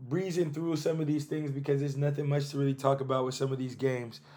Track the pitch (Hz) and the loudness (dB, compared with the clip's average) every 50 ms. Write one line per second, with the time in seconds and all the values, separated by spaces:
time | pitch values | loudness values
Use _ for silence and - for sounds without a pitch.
0 | 127 120 143 180 190 190 160 180 170 151 143 156 165 165 160 151 - 170 160 160 | -6 -2 -2 -2 0 0 0 0 0 0 0 -2 -2 0 0 2 2 0 2 2
1 | 156 143 151 151 143 - 156 156 151 143 135 139 139 147 139 139 143 143 139 139 | 0 0 0 0 0 -2 -4 -4 -2 -2 -4 -4 0 0 2 2 2 0 0 0
2 | 143 147 143 156 151 143 143 143 139 143 147 139 139 139 135 131 139 135 139 135 | 0 0 0 0 0 0 2 0 0 0 0 2 2 2 2 2 2 2 2 2
3 | 131 131 131 131 127 127 127 - 135 135 135 127 131 127 113 107 127 131 127 123 | 2 0 2 2 2 0 0 0 -2 -2 0 -2 -4 -6 -4 0 0 0 2 0
4 | 120 117 113 - - - - | -4 -6 -10 -16 -20 -20 -20